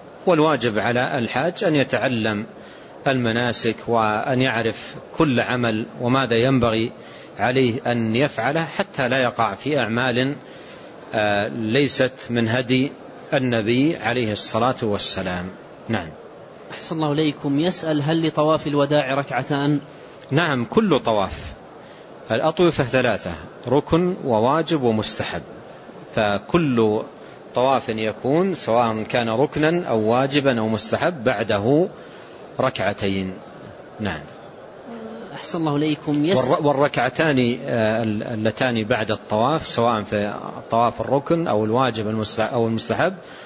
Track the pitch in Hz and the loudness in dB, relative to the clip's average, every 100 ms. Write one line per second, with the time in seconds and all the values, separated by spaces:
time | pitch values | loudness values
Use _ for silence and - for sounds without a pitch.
0 | - - - 165 156 143 120 104 104 120 | -20 -4 2 4 4 4 0 0 0 0
1 | 139 151 113 120 156 - 196 151 131 120 | 0 -2 -2 -2 -2 0 2 2 2 0
2 | 123 120 107 104 113 - - - - - | 0 0 0 -2 -6 -14 -20 -20 -20 -4
3 | - 131 120 113 120 110 117 110 - 117 | 0 2 2 2 0 0 0 -2 0 2
4 | 110 107 143 127 131 113 113 107 - - | 2 0 0 2 2 2 0 -4 -10 -16
5 | - - 160 120 98 123 120 107 120 - | -8 0 2 2 2 0 0 0 -4 -4
6 | 123 131 127 113 127 131 117 113 113 - | 0 2 4 4 4 4 4 2 -2 -6
7 | - - - - 107 127 127 113 - 120 | -18 -20 -16 -2 2 4 2 2 -2 0
8 | 113 113 143 - 127 156 160 - 196 - | 0 2 0 0 -2 0 -2 -4 -4 -2
9 | 127 135 123 110 110 98 135 147 110 113 | 0 2 0 2 0 0 -2 0 0 0
10 | 127 120 131 143 - - - - - - | 0 2 0 -4 -10 -20 -18 -18 -18 -18
11 | - 117 107 101 107 135 110 120 139 - | -6 0 2 2 0 -4 -2 0 0 2
12 | 127 - - 120 113 123 120 127 139 - | 0 -2 -4 0 2 0 2 2 0 -4
13 | - - - 147 127 117 107 123 147 170 | -16 -18 -4 0 2 0 2 4 2 2
14 | 110 120 113 104 - 110 120 127 113 101 | -2 0 0 0 0 0 0 0 -2 0
15 | - - 92 90 92 - - - - 107 | 0 -2 -4 -4 -8 -12 -18 -16 -4 -4
16 | 82 - - - - - - - - 165 | -4 -12 -18 -20 -20 -20 -16 -12 -8 -2
17 | 151 143 156 143 147 139 170 180 160 156 | 0 0 0 -2 -2 0 0 -2 -2 -2
18 | 143 165 160 139 151 156 156 143 143 147 | 0 0 0 2 2 2 0 0 2 2
19 | 131 139 139 123 113 143 139 147 - - | 2 -2 -2 -4 -2 0 2 0 -2 -14
20 | - - - 135 170 131 113 - 220 139 | -20 -20 -2 0 2 0 2 2 4 2
21 | 117 107 92 - - - - - - - | 2 2 0 -4 -12 -16 -18 -20 -20 -20
22 | - - - 117 156 160 175 147 131 131 | -20 -18 -4 0 0 4 2 4 2 2
23 | 123 98 90 80 - - - 135 - 165 | 2 0 -4 -10 -12 -12 0 0 4 2
24 | 180 185 143 110 117 151 160 160 123 110 | 2 0 0 2 4 2 2 2 2 2
25 | 104 - - 90 - - - - - - | 0 -4 -6 -8 -10 -16 -18 -20 -18 -18
26 | - - 107 101 - 175 156 120 110 107 | -6 0 0 0 0 0 2 4 4 2
27 | - - - - - - 127 131 - 110 | -4 -12 -20 -20 -6 0 2 2 0 -2
28 | 107 101 123 151 190 165 - 113 117 110 | -4 -2 0 2 2 -2 2 2 4 0
29 | 107 123 117 113 151 - 151 175 180 117 | -2 0 2 2 0 2 2 2 0 0
30 | 107 120 139 143 135 117 110 110 - 107 | 4 2 2 2 2 2 0 -2 -2 0
31 | 151 170 117 107 110 104 107 143 185 - | 0 0 -2 0 0 0 4 4 2 -4
32 | - - - - - - 131 - 98 101 | -18 -20 -20 -20 -10 -2 -2 0 -2 -2
33 | 101 98 95 92 - - - - - - | -2 -2 -4 -8 -16 -18 -18 -18 -18 -8
34 | 107 80 - - - - - - - 233 | -6 -6 -10 -18 -20 -20 -20 -18 -16 -14
35 | 220 226 190 147 - 175 160 143 156 147 | -14 -14 -14 -10 -6 -2 0 0 0 -2
36 | - 147 151 190 131 156 147 135 143 - | -2 0 2 2 4 2 2 4 2 2
37 | 123 - 160 135 120 123 139 123 110 110 | 0 2 2 4 2 0 -2 0 2 2
38 | 113 104 - 113 110 107 131 117 107 120 | 0 -2 -4 -2 -2 0 0 0 0 0
39 | 107 107 - 107 120 156 - - 117 113 | 0 -4 0 2 2 2 0 2 2 2
40 | 101 107 104 - - - - 113 117 - | 0 -2 -2 -4 -10 -12 -2 2 2 0
41 | 107 135 139 170 170 107 107 117 131 110 | 0 0 2 0 2 2 2 2 2 0
42 | 107 110 107 - 110 123 113 113 - - | -2 -2 -2 -2 0 0 0 0 -2 0
43 | 160 196 - - | 0 -2 -12 -18